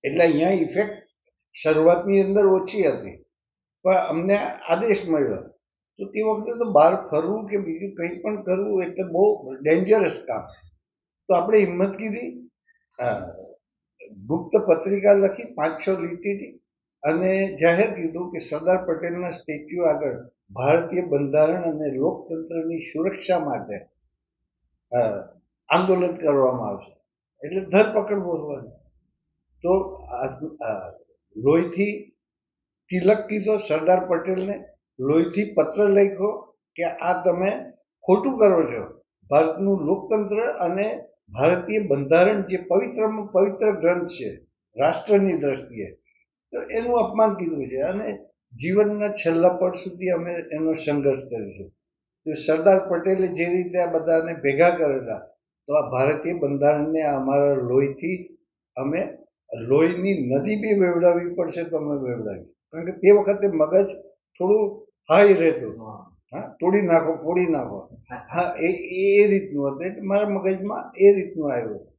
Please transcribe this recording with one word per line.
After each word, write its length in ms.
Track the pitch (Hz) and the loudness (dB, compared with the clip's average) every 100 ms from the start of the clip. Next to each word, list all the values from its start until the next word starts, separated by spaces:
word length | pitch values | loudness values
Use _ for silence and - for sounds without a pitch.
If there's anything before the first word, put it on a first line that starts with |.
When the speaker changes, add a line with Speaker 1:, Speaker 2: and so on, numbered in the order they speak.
Speaker 1:
એટલે 200 | 143 156 | -4 2
અહીંયા 260 | 170 147 175 | 2 2 2
ઇફેક્ટ 580 | 190 151 185 208 - _ _ _ _ _ - | 0 0 -2 -4 -6 _ _ _ _ _ -4
શરૂઆતની 600 | 156 156 160 175 196 196 | 0 4 6 4 4 2
અંદર 240 | 190 202 196 | 4 4 4
ઓછી 420 | 185 - 214 160 | 4 0 0 0
હતી, 360 | - 98 - _ _ _ _ _ _ | 0 -8 -16 _ _ _ _ _ _
પણ 120 | 185 | 2
અમને 440 | 185 165 160 185 202 | 2 2 -2 0 0
આદેશ 720 | - - - 170 226 196 175 | 0 -8 -2 0 2 0 2
મળ્યો. 280 | 156 127 95 - _ _ _ _ - | 0 0 -2 -10 _ _ _ _ -14
તો 60 | |
તે 180 | 196 214 | -10 -2
વખતે 360 | 220 214 226 233 | -2 -2 -4 -4
તો 140 | 233 | 2
બહાર 360 | 147 160 185 - | 6 6 4 -2
ફરવું 400 | 151 165 214 202 | -2 -2 -4 -4
કે 100 | 202 | -4
બીજું 360 | 175 160 196 | -4 -8 -10
કંઈ 240 | 185 170 175 | -6 -8 -6
પણ 240 | 214 208 | -6 -6
કરવું 400 | 180 185 202 196 | -2 -2 0 -2
એટલે 220 | 170 175 | -2 -6
બહુ 500 | 185 165 208 208 127 | -4 2 2 2 -6
ડેન્જરસ 720 | 135 143 165 185 214 175 - - | -4 2 2 4 4 4 -2 -8
કામ. 200 | 110 - - _ _ _ _ _ _ - | -8 -8 -20 _ _ _ _ _ _ 0
તો 60 | |
આપણે 240 | 175 180 214 | 2 4 4
હિંમત 380 | 185 175 196 196 | 4 0 -2 -2
કીધી, 540 | 220 220 247 - - _ _ _ _ - | -8 -8 -10 -14 -20 _ _ _ _ -6
અ, 60 | 123 104 90 - - - _ _ _ _ - 101 104 | -4 -4 -8 -16 -20 -20 _ _ _ _ -20 -20 -4
ગુપ્ત 300 | 165 - 214 | -4 0 0
પત્રિકા 560 | 190 160 190 202 202 | 2 0 2 0 4
લખી 420 | 202 196 - - | 6 4 -2 -12
પાંચ 340 | - 156 160 - | -4 -4 -4 -4
છ 0 | |
લીટીની 720 | 185 170 170 202 202 - - _ _ _ _ | -4 -4 -8 -8 -8 -10 -20 _ _ _ _
અને 560 | 147 160 185 190 190 - | -2 0 0 0 -2 2
જાહેર 340 | 165 175 214 | 2 4 2
કીધું 380 | 180 165 160 180 | 0 -6 -6 -8
કે 60 | 160 | -10
સરદાર 460 | - 151 165 185 | -8 -4 0 0
પટેલના 460 | 180 160 170 175 180 | 0 -4 -4 -6 -8
સ્ટેચ્યુ 520 | 165 - 147 - 175 | -8 -10 -10 -8 0
આગળ 420 | 165 147 147 117 - _ _ | 0 2 -2 -6 -12 _ _
ભારતીય 500 | 101 131 165 - 180 | -4 2 2 2 -4
બંધારણ 640 | 175 143 143 147 156 180 | -2 -2 0 2 2 2
અને 280 | 170 151 151 | -4 -4 -4
લોકતંત્રની 920 | 131 151 - - 165 165 165 165 165 | -2 -2 -4 -10 -12 -8 -6 -4 -6
સુરક્ષા 560 | - 156 180 190 - 175 | -8 -4 -4 -4 -2 -2
માટે, 400 | 147 123 - 98 - _ _ _ _ _ _ _ _ _ _ 123 | 0 -6 -8 -14 -14 _ _ _ _ _ _ _ _ _ _ -2
અ, 20 | 110 101 87 _ _ _ _ | -2 -2 -12 _ _ _ _
આંદોલન 480 | 160 185 180 180 - | 0 2 2 0 -2
કરવામાં 520 | 156 143 131 123 107 | 0 2 2 0 -6
આવશે. 280 | 98 - _ _ _ _ _ | -8 -14 _ _ _ _ _
એટલે 180 | 147 190 | -8 -6
ધરપકડ 580 | 185 185 214 214 202 202 | 2 4 4 2 -2 -4
બોલવાની. 580 | 175 165 151 139 131 - _ _ _ _ _ _ _ _ | -4 -6 -6 -10 -12 -20 _ _ _ _ _ _ _ _
તો 100 | 170 190 190 | 0 2 0
આ, 340 | - - 123 131 127 156 - | -10 -12 -6 -6 -6 -12 -8
આ 280 | 117 101 92 - _ _ _ 107 | -6 -6 -8 -18 _ _ _ -2
લોહીથી 560 | 127 165 175 175 208 208 - _ _ _ _ _ _ _ _ | 2 2 2 -2 -4 -4 -14 _ _ _ _ _ _ _ _
તિલક 300 | 185 180 214 - | 0 2 2 0
કીધો 300 | 208 196 214 | -4 -2 -2
સરદાર 420 | - 156 160 180 180 | 0 0 4 2 2
પટેલને, 480 | 170 185 185 190 202 - _ _ - | -2 -2 -4 -4 -8 -12 _ _ -6
લોહીથી 540 | 131 160 170 190 208 | 2 2 2 -2 -2
પત્ર 340 | - 156 202 208 | 0 0 2 4
લખ્યો 420 | 196 196 185 202 220 - _ _ - | 6 4 2 -4 -4 -14 _ _ -6
કે 60 | |
આ 400 | 170 - 170 180 | -6 -2 -2 0
તમે 280 | 185 175 190 - - - _ _ | 0 2 0 -2 -10 -20 _ _
ખોટું 340 | - 202 277 233 | 2 2 2 4
કરો 240 | 208 175 | 4 6
છો. 220 | 156 120 - - _ _ _ | 0 -4 -10 -16 _ _ _
ભારતનું 540 | 143 160 165 196 196 | 2 2 0 0 0
લોકતંત્ર 540 | 147 190 - 214 202 208 | 0 -2 0 -2 0 -2
અને 460 | 240 - 175 185 214 - - _ _ | -4 -2 -2 -2 -4 -6 -12 _ _
ભારતીય 500 | 107 147 180 175 214 | 0 2 2 0 -2
બંધારણ 640 | 175 139 139 165 190 208 | 0 -2 4 4 6 2
જે 140 | 190 185 | -2 -6
પવિત્રમાં 680 | - 185 247 - 214 214 202 | 0 0 0 -2 -4 -4 -2
પવિત્ર 460 | 190 202 196 208 | 2 2 2 -2
ગ્રંથ 380 | 190 160 175 170 | 2 0 0 -4
છે 180 | - 113 90 _ _ _ 117 | -8 -10 -12 _ _ _ -2
રાષ્ટ્રની 640 | 147 - - 202 196 160 | 0 0 2 4 4 0
દ્રષ્ટિએ, 500 | 139 135 - 117 95 - _ _ _ _ _ | -2 -4 -8 -12 -12 -14 _ _ _ _ _
તો 100 | - | -10
એનું 340 | - 226 240 240 | -6 -4 0 0
અપમાન 300 | 214 208 220 | 0 2 2
કીધું 340 | 190 170 151 131 | 2 -4 -6 -6
છે. 120 | 131 | -4
અને 280 | 156 196 220 - - _ _ 123 | -4 -4 -6 -10 -14 _ _ -10
જીવનના 480 | 156 196 208 208 208 | 0 2 2 2 -4
છેલ્લા 400 | 202 170 165 180 | -2 0 2 0
પળ 260 | 180 185 | 0 -4
સુધી 360 | 185 190 175 180 | -4 -12 -8 -4
અમે 220 | 170 175 175 - | -4 -4 -10 -8
એનો 220 | 151 160 | -6 -4
સંઘર્ષ 480 | 156 151 147 139 123 | -4 -4 0 0 -2
કરીશું. 460 | 120 117 101 98 90 _ _ _ _ _ 156 | -6 -10 -10 -14 -20 _ _ _ _ _ -10
તો 80 | |
સરદાર 440 | 151 156 160 175 190 190 | -6 -2 2 4 4 2
પટેલે 380 | 170 180 190 185 | -2 0 0 -2
જે 180 | 180 | -2
રીતે 340 | 175 180 175 180 | -2 -2 -2 -2
આ 140 | 170 | 0
બધાને 420 | 165 156 160 165 | -2 2 0 0
ભેગા 360 | - 139 139 175 | -2 -2 4 4
કરેલા, 480 | 175 151 135 117 104 - _ _ _ - | 4 0 -2 -4 -10 -12 _ _ _ -2
તો 60 | |
આ 160 | 147 123 | -2 0
ભારતીય 440 | 127 139 147 165 | 0 2 0 -4
બંધારણને 680 | 170 143 139 143 151 151 160 | -2 -2 2 2 2 0 0
અમારા 520 | 151 139 131 143 143 | 0 0 0 2 4
લોહીથી 840 | 139 123 131 139 135 165 180 - - _ _ _ - | 2 2 2 2 -2 -6 -6 -10 -20 _ _ _ -8
અમે 240 | 135 165 214 - _ _ _ | -4 -4 -6 -10 _ _ _
લોહીની 640 | 123 117 139 165 180 190 180 | -10 0 2 2 0 -2 -2
નદી 360 | 123 139 208 214 | 0 -2 -2 -4
બી 240 | 220 202 | 0 2
વેવડાવવી 540 | 180 170 175 175 175 | 2 4 4 4 -2
પડશે 300 | - 165 170 | -4 -6 -6
તો 120 | 165 156 | -6 -6
અમે 180 | 147 143 127 | -4 -4 -4
વેવડાવી. 360 | 117 107 123 | -6 -8 -10
કારણ 400 | - _ _ 160 | -14 _ _ -12
કે 80 | 170 | -10
તે 180 | 170 196 | 0 6
વખતે 340 | 202 196 202 202 | 6 4 0 0
મગજ 420 | 160 151 185 196 - - _ _ _ | 0 2 2 0 -6 -20 _ _ _
થોડું 460 | 180 214 202 - - _ - | 0 0 0 -6 -20 _ 2
હાઈ 260 | 165 202 | 6 8
રહેતું. 440 | 180 165 - 113 113 | 6 4 0 -8 -12
Speaker 2:
હા. 260 | 110 101 95 _ _ | -16 -18 -20 _ _
Speaker 1:
હા, 240 | 127 220 - | -14 -14 -4
તોડી 200 | 180 202 | 2 2
નાખો, 320 | 180 165 156 160 | 4 4 2 -4
ફોડી 300 | 156 185 180 | -2 0 0
નાખો. 320 | 151 117 101 - - _ | -2 -4 -10 -16 -20 _
હા, 440 | 123 - 160 175 - | -16 -8 -4 -2 -2
એ, 120 | 165 180 - 185 | -2 -2 -6 -2
એ 260 | 196 202 208 | 4 6 6
રીતનું 440 | 196 - 147 139 | 4 0 -4 -4
હતું. 140 | 139 | -4
એટલે 180 | 180 214 | -8 -6
મારા 260 | 196 202 208 | -2 0 0
મગજમાં 640 | 196 190 190 196 - - - | -2 -2 -2 -4 -8 -10 6
એ 160 | 196 | 6
રીતનું 400 | 196 170 160 147 | 8 0 -6 -4
આવ્યું. 340 | 123 113 98 - | -4 -4 -10 -16